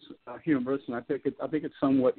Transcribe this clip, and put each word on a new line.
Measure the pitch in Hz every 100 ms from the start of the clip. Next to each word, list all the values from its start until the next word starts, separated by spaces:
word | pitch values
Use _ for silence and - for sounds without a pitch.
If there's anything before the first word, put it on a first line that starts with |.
| -
it, | - -
uh, | 120
humorous, | - 139 123 139 -
and | 120
I |
think | 120 143 139
it, | 131
I | 131
think | 156
it's | 139 -
somewhat | 139 135 127